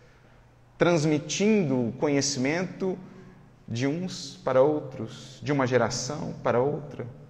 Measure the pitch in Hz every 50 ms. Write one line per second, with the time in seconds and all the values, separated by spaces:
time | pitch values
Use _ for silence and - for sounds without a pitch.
0 | - - - - - - - - - - - - - - - - - 170 175 160
1 | 143 160 151 147 151 - - - 190 214 220 208 160 139 135 127 123 110 127 -
2 | 165 151 143 139 135 - - 123 127 139 156 175 190 156 - - 196 185 180 -
3 | - - - - - - - - - - - - - - 113 117 131 139 151 170
4 | 185 180 - - - - - - - 139 127 131 135 151 151 151 143 - - -
5 | 113 113 - - - - - - - 123 147 139 131 120 127 120 117 104 - -
6 | - - 147 160 170 165 - - - 135 113 120 127 147 151 156 - - - -
7 | 123 - - - -